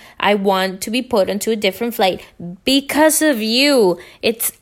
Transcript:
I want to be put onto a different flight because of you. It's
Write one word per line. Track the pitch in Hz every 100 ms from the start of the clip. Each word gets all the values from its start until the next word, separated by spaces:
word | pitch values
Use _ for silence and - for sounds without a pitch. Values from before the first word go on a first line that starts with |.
| - -
I | 196 208
want | 196 190 190 190
to | -
be | 240
put | 247 220 185
onto | 202 220
a | 226
different | 202 - 240
flight | 226 190 165 - - 175 180
because | - 269 269 277 311 302
of | 311 233
you. | 214 240 285 269 190 175 - -
It's | - - - -